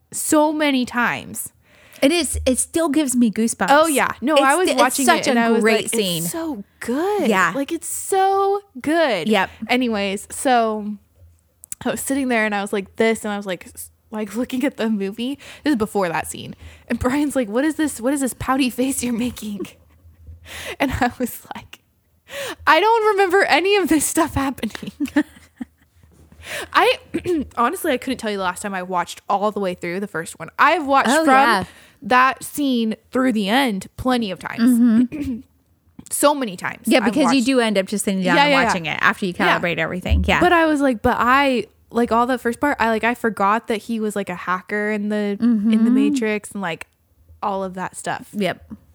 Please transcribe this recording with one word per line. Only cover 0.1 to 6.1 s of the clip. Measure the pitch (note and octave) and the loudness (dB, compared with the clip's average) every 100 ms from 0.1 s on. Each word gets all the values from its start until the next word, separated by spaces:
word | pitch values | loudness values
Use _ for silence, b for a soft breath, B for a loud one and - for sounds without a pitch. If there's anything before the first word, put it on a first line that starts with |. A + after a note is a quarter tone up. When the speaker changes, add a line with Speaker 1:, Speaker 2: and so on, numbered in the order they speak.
Speaker 1:
so | - - D#4 D4+ | -10 2 4 4
many | D4+ D4 C4+ B3 | 2 0 0 -2
times. | A#3+ A3+ C3+ - G#3+ - - B B B B | -2 -2 -2 -8 -12 -14 -16 B B B B
Speaker 2:
It | C#4 | 2
is, | F4 C#4+ - - | 2 0 -2 0
it | B3 | 0
still | - E4 D#4+ | -2 0 0
gives | C#4+ C#4+ A#3+ | 0 0 2
me | A#3+ | 2
goosebumps. | G#3 A3+ - F#3+ | 2 -2 0 4
Speaker 1:
Oh, | C#4+ E4 | 4 4
yeah. | C4 F#3+ - | 2 0 -2
No, | A#3+ | 2
Speaker 2:
It's | D4+ | 4
Speaker 1:
I | C4+ | 4
was | D#4 F#4 | 4 2
Speaker 2:
sti-, | |
it's | C4 | 2
Speaker 1:
watching | B3 - B3 | 2 2 2
Speaker 2:
such | A3 D4 | 2 2
Speaker 1:
it | |
and | A#3+ | 2
Speaker 2:
a | |
Speaker 1:
I | A#3 | 4
was | A3+ | 4
Speaker 2:
great | G#3+ A3 | 4 2
Speaker 1:
like, | - | 0
Speaker 2:
scene. | A3+ F#3+ | -2 -2